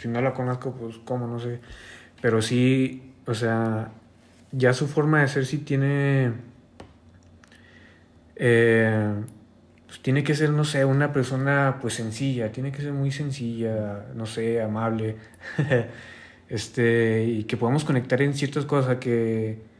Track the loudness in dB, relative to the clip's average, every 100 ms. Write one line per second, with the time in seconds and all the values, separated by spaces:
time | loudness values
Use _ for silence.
0 | -4 -2 0 -2 -4 -4 -6 -10 -12 -12
1 | -8 -6 -6 -6 -8 -8 -12 -20 -20 -20
2 | -20 -2 2 2 2 4 4 4 0 -4
3 | -16 -12 -6 -2 0 0 0 -2 -4 -10
4 | -20 _ -20 -20 -10 2 2 4 0 0
5 | 2 4 2 0 -2 -4 -2 0 2 2
6 | 2 2 2 -2 -10 -20 -20 -20 -20 -20
7 | -20 -20 -20 -20 -20 -20 -20 -20 -20 -20
8 | _ _ -20 -2 4 6 6 6 4 2
9 | 0 -2 -8 -14 -20 _ -20 _ -20 -6
10 | 0 0 2 2 2 2 0 2 2 2
11 | 2 0 0 0 0 2 2 0 -4 -6
12 | -6 -4 -2 -2 -4 -4 -8 -6 -6 -2
13 | -2 -2 -4 -6 -6 -4 -2 -2 -4 -8
14 | -10 -10 -8 -4 -2 0 -2 -2 -2 -2
15 | -4 -6 -14 -18 -8 -4 0 0 0 -8
16 | -20 -20 -20 -20 -10 -8 -6 0 4 4
17 | 4 2 0 -2 -4 -2 0 2 2 0
18 | 0 2 2 0 -2 -4 0 0 2 0
19 | 0 0 2 0 -2 -6 -14